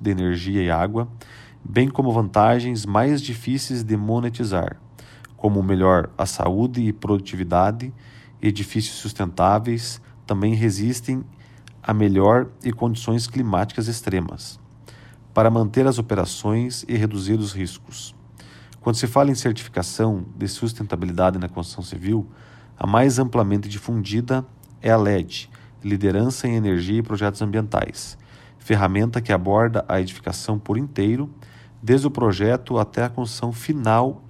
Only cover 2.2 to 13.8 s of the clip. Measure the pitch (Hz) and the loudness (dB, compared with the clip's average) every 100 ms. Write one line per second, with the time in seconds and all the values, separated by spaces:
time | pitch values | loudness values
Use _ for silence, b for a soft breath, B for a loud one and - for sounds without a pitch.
2.2 | 104 104 110 120 120 117 104 101 131 147 | 2 4 6 4 2 -4 0 2 2 0
3.2 | 143 117 - 131 - 127 110 110 104 117 | -2 -8 -4 -4 -2 -6 -2 -2 0 0
4.2 | 120 117 113 92 87 - - - B B | -2 -4 -2 -2 -4 -8 -20 -20 B B
5.2 | B - 107 101 95 92 92 92 80 - | B -2 0 2 2 4 6 4 2 -2
6.2 | 92 - 90 95 123 120 113 107 101 101 | -4 0 0 2 0 0 -2 -2 0 0
7.2 | 98 92 87 87 95 113 123 - B B | -2 -6 0 2 2 0 -6 -12 B B
8.2 | B B 107 101 101 113 104 - 107 - | B B -2 -2 -4 -4 -4 -8 -10 -6
9.2 | 92 85 90 104 113 117 117 - B B | -6 2 4 4 2 -4 -6 -12 B B
10.2 | - 101 104 110 113 95 110 123 - 131 | -6 -2 0 2 2 0 -2 -2 -4 -6
11.2 | - - B B B - - 107 104 95 | -6 -16 B B B -14 -4 2 2 4
12.2 | 98 120 120 - 127 113 120 113 - 117 | 6 4 2 -4 -6 -2 -2 -2 -2 -2
13.2 | 113 131 120 92 104 - | -2 -4 0 0 0 -2